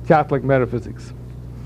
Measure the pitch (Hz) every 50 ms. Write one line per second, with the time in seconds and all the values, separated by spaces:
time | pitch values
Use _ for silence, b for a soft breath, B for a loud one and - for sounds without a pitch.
0 | B - 165 151 147 - 147 135 117 131 135 131 123 113 - 117 - - 120 -
1 | - - - - - - - - - - - B B